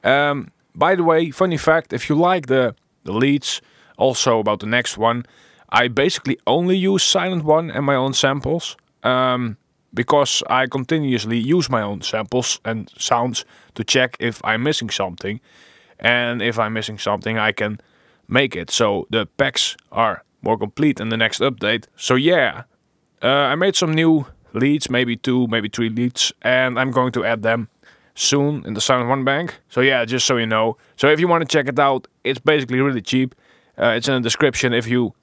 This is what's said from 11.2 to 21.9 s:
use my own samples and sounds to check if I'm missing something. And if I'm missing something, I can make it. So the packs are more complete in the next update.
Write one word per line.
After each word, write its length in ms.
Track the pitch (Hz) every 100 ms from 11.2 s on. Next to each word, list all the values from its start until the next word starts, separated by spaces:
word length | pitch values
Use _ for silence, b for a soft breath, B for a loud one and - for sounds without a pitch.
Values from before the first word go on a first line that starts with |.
| 107 117
use 320 | 117 175 156
my 120 | 127
own 200 | 104 101
samples 600 | - 110 107 127 123 -
and 260 | - 113 104 -
sounds 460 | - 120 123 117 - b b
to 100 | -
check 320 | 110 135 127 -
if 180 | 98 95 -
I'm 180 | 110
missing 260 | 131 151 113
something. 520 | - 95 87 98 110 b b b b b b
And 420 | 113 120 120 120
if 160 | 110 113
I'm 140 | 107
missing 260 | 110 110 107
something, 400 | - 104 - 110
I 140 | 107
can 300 | 107 107 107 b b b b _
make 300 | 120 139 90
it. 160 | 85
So 340 | - 110 101 -
the 160 | 113 101
packs 500 | _ 135 - - - _
are 320 | - 113 95 _ _
more 160 | - 110
complete 440 | 104 - 151 135
in 80 | 110
the 80 | 113
next 240 | 113 -
update. 460 | 135 127 104 113 -